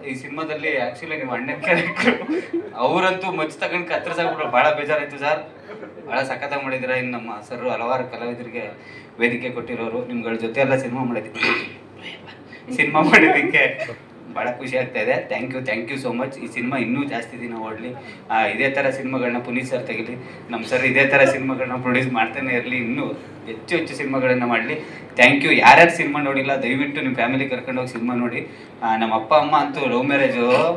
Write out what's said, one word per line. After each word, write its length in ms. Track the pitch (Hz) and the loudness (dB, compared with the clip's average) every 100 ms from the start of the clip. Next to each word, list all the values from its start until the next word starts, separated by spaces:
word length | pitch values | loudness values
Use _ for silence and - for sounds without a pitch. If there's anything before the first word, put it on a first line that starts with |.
| 143 | 4
ಈ 80 | |
ಸಿನಿಮಾದಲ್ಲಿ 600 | 131 139 147 160 151 156 135 | 2 -2 -2 -2 2 2 4
actually 400 | 120 123 170 - | 2 -2 -6 -4
ನೀವು 140 | 131 | -2
ಅಣ್ಣನ 220 | 117 131 | -2 -4
ಕ್ಯಾರೆಕ್ಟರ್, 600 | - - 170 - - 247 240 - 330 - 339 139 | -2 4 4 2 2 2 2 -2 -4 -2 -6 -6
ಅವರಂತೂ 580 | 117 131 170 185 185 185 | 0 2 4 2 2 -4
ಮಚ್ಚು 280 | 170 156 - | -4 -4 -4
ತಗೊಂಡು 280 | 180 175 170 | -4 -4 -2
ಕತ್ತರಿಸಾಗ್ಬಿಟ್ರು, 640 | 156 175 170 170 - 151 | -4 -2 -2 -2 -2 2
ಭಾಳ 200 | 123 147 | 4 4
ಬೇಜಾರಾಯ್ತು 480 | 151 143 151 143 - | 2 0 -2 -2 -4
ಸರ್. 340 | 143 156 - - - 208 - - - | 0 0 -4 -16 -16 -14 -14 -16 -4
ಭಾಳ 140 | 120 | -2
ಸಖತ್ತಾಗಿ 400 | 135 127 139 143 | -2 -4 -4 -6
ಮಾಡಿದ್ದೀರಾ. 300 | 135 127 127 | -4 -4 -2
ಇನ್ನು 240 | 127 123 120 | -2 -2 -8
ನಮ್ಮ 140 | 113 107 - | -8 -12 -10
ಸರ್ 200 | 123 127 | -6 -4
ಹಲವಾರು 360 | 110 117 131 | -2 0 -2
ಕಲಾವಿದರಿಗೆ 680 | - 113 120 120 113 117 107 - - - - - | -2 -6 -8 -8 -10 -10 -10 -12 -18 -20 -20 0
ವೇದಿಕೆ 320 | 120 120 123 | 0 0 -4
ಕೊಟ್ಟಿರೋರು, 560 | 117 117 117 113 120 120 | -6 -8 -6 -4 -4 -4
ನಿಮ್ಗಳ 300 | 120 113 113 | -4 -4 -4
ಜೊತೆ 240 | 113 135 | -2 0
ಎಲ್ಲ 160 | 135 131 | 2 2
ಸಿನಿಮಾ 280 | 127 127 | 0 -4
ಮಾಡಿದ್ದೀವಿ, 760 | 123 113 - - - - - - - - - - - - - - - 254 | -2 -4 -6 -2 0 0 -4 -14 -20 -18 -16 -16 -18 -20 -20 -20 -8 0
ಸಿನಿಮಾ 240 | 147 156 | 2 4
ಮಾಡಿದ್ದಕ್ಕೆ 880 | 147 - 156 147 - 151 131 - - 117 - - - | 6 8 8 6 4 4 2 0 -10 -10 -16 -20 -12
ಭಾಳ 140 | - 117 | -6 -4
ಖುಷಿ 260 | 123 131 127 | -6 -4 -2
ಆಗ್ತಾ 240 | 127 127 | -2 -2
ಇದೆ. 280 | 123 139 - | 0 -2 -2
Thank 280 | 123 123 131 | -6 -4 -6
you, 140 | 127 | -4
thank 220 | 110 120 | -4 -4
you 160 | 135 127 | -6 -4
so 140 | 117 | -4
much. 180 | 135 - | -4 -6
ಈ 60 | 117 | -10
ಸಿನಿಮಾ 300 | 123 120 131 | -6 -4 -2
ಇನ್ನೂ 280 | 113 131 | 0 -2
ಜಾಸ್ತಿ 360 | 135 117 - 120 | -2 -6 -8 -12
ದಿನ 140 | 117 | -10
ಓಡಲಿ, 400 | 113 110 110 123 127 - - - | -8 -10 -10 -10 -12 -16 -18 -2
ಆ, 140 | 113 104 | 0 0
ಇದೇ 240 | 110 135 | 0 0
ಥರ 200 | 135 135 | 2 0
ಸಿನಿಮಾಗಳನ್ನ 480 | - 127 131 123 120 | -2 -4 -2 -2 -2
ಪುನೀತ್ 280 | 123 123 127 | -4 -6 -4
ಸರ್ 200 | 127 - | -6 -4
ತೆಗಿಲಿ, 560 | 113 113 123 - - - | -8 -8 -10 -14 -16 -10
ನಮ್ಮ 160 | 117 113 | -8 -2
ಸರ್ 180 | 127 | 0
ಇದೇ 220 | 131 131 135 | 2 4 4
ಥರ 180 | 139 | 6
ಸಿನಿಮಾಗಳನ್ನ 560 | 135 131 131 127 127 127 | 4 4 -2 -4 -4 -2
ಪ್ರೊಡ್ಯೂಸ್ 320 | 127 123 127 | 0 0 0
ಮಾಡ್ತಾನೆ 420 | 120 113 139 131 | 0 -2 -2 -2
ಇರಲಿ, 220 | 120 117 123 | -2 -2 -4
ಇನ್ನೂ 300 | 117 143 120 - - - - | -4 -4 -6 -8 -12 -16 -12
ಹೆಚ್ಚು 300 | 117 - 170 | -12 -4 -2
ಹೆಚ್ಚು 180 | 160 | -2
ಸಿನಿಮಾಗಳನ್ನ 500 | 139 135 135 127 127 | -6 -4 0 2 2
ಮಾಡಲಿ. 600 | 120 117 113 - - - - - | 2 0 0 -6 -8 -14 -10 6
Thank 260 | 123 139 | 6 6
you. 180 | - 123 | 4 6
ಯಾರ್ಯಾರು 300 | 113 143 170 | 10 10 10
ಸಿನಿಮಾ 300 | 165 147 147 | 6 -2 0
ನೋಡಿಲ್ಲ 420 | 139 135 135 135 | 0 0 0 0
ದಯವಿಟ್ಟು 380 | 120 135 143 147 | 0 0 -2 -2
ನಿಮ್ಮ 140 | 135 | -4
ಫ್ಯಾಮಿಲಿ 340 | 120 120 131 135 | 0 0 0 -2
ಕರ್ಕೊಂಡೋಗಿ 400 | 123 131 127 127 | -4 -4 -4 -4
ಸಿನಿಮಾ 260 | 117 120 | -4 -2
ನೋಡಿ. 340 | 120 120 127 160 - - - | -2 -2 -4 -8 -14 -18 -6
ಆ, 140 | 113 113 | 0 0
ನಮ್ಮ 180 | 113 | 2
ಅಪ್ಪ 200 | 113 - | 0 6
ಅಮ್ಮ 220 | 156 147 147 | 6 6 2
ಅಂತೂ 300 | 143 139 135 | 2 -2 0
ಲವ್ 180 | 120 | 0
ಮ್ಯಾರೇಜು 460 | 139 139 131 120 120 131 160 | 2 2 2 2 4 4 4